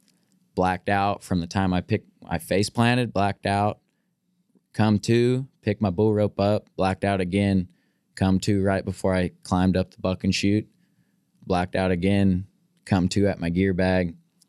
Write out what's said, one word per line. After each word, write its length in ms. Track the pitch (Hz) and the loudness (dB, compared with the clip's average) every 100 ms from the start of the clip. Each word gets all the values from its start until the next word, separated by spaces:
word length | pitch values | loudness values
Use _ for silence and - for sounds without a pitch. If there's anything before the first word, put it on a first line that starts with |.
| _ _ _ _ _ | _ _ _ _ _
blacked 340 | - 92 90 - | -2 0 -2 -2
out 340 | 101 101 - | 0 0 -4
from 180 | - 90 | -4 -4
the 60 | 82 | -2
time 260 | 101 92 | -2 0
I 60 | 90 | 0
picked, 260 | - 107 - _ - | -2 -4 -6 _ -10
I 120 | 85 | -8
face 320 | - 90 107 | -2 -2 -2
planted, 420 | - 120 123 120 | -2 0 0 -2
blacked 320 | 95 101 - 98 | 0 -2 -2 -2
out, 320 | 101 104 - _ _ _ _ _ _ _ _ _ | 0 -2 -4 _ _ _ _ _ _ _ _ _
come 260 | - 107 104 | 0 2 2
to, 460 | - 120 120 127 135 _ | 2 2 2 0 -6 _
picked 200 | 107 101 | -4 -2
my 80 | 98 | 0
bull 240 | 87 110 | 2 2
rope 260 | 104 104 - | 2 0 0
up, 280 | 101 104 - - | 0 0 -4 -2
blacked 280 | 95 95 | -2 0
out 160 | 98 98 | -2 -2
again, 480 | 90 98 101 95 90 _ _ _ _ | 0 0 2 0 -2 _ _ _ _
come 240 | - 95 92 | -2 0 2
to 220 | - 101 | 0 0
right 220 | 98 95 | 0 -2
before 300 | 95 - 98 | -4 -4 -2
I 180 | 92 90 - | 0 -2 -6
climbed 340 | - 90 92 90 | -4 0 2 0
up 140 | 92 | -2
the 100 | - | -6
buck 240 | 92 92 | -6 -2
and 100 | 95 | -2
chute, 320 | - 101 104 - _ _ _ _ _ _ _ - | 0 0 0 -2 _ _ _ _ _ _ _ -4
blacked 300 | 90 90 95 | -2 -2 -2
out 140 | 92 | 0
again, 560 | 87 95 101 98 92 98 _ _ _ | 0 0 2 2 0 -4 _ _ _
come 240 | - 92 90 | -2 0 0
to 160 | 101 98 | 0 0
at 120 | - | -2
my 80 | 85 | -4
gear 220 | 87 98 | 0 0
bag, 400 | 90 92 92 87 82 _ _ | 0 0 0 -2 -6 _ _